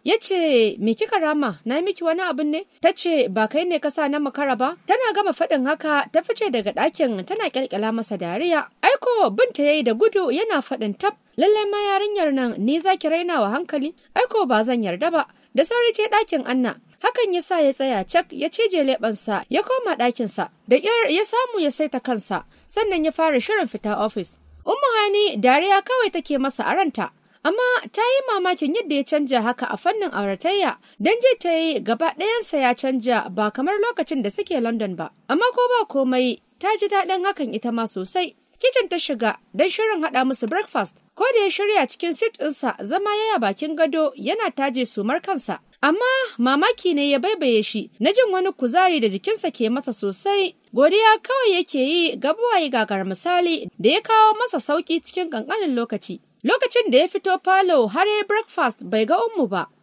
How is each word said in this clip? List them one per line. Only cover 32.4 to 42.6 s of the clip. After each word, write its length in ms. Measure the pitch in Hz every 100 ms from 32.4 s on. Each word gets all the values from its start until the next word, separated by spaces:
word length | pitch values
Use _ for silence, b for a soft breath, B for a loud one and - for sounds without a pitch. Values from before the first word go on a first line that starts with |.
| - 294
ya 140 | 254
canja 560 | 247 269 262 226 226 -
ba 180 | 180 214
kamar 240 | 233 294 415
lokacin 420 | 466 480 302 285
da 80 | 202
suke 300 | 277 415 320
London 340 | 226 226 208 175
ba. 140 | 160 - -
Amma 160 | 277 480 440
ko 60 | 494
ba 140 | 494 427
komai, 500 | 277 262 254 254 220 _ _
ta 80 | 381 427
ji 100 | 403
daɗin 360 | 403 349 370
hakan 320 | 381 - 262 214
ita 160 | 240
ma 140 | 233 226
sosai. 480 | 190 190 359 349 - _ _
Kicin 300 | 508 508 403
ta 80 | 339
shiga 380 | - 254 226 - _ 196
don 140 | 359
shirin 340 | - 440 392
haɗa 240 | 311 262 262
musu 220 | 254 220
breakfast. 500 | 349 427 262 196 - _ -
Ko 80 | 466
da 100 | 480
ya 60 | 403
shirya 380 | - 403 415 262
cikin 260 | - 339
seat 220 | - 453 -
ɗinsa, 380 | 302 285